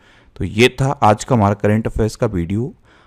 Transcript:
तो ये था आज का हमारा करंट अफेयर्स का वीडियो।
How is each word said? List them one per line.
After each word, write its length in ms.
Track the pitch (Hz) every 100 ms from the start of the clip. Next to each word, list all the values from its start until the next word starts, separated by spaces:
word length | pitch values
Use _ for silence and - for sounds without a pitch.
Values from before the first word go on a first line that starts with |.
| _ _ _ -
तो 80 |
ये 260 | 98 101 127 -
था 80 | 135 143
आज 200 | 107 107
का 120 | - 123
हमारा 180 | 101
करंट 340 | 104 107 110 113
अफेयर्स 280 | - 110 -
का 120 | 117
वीडियो। 460 | 95 82 101 131 - _ _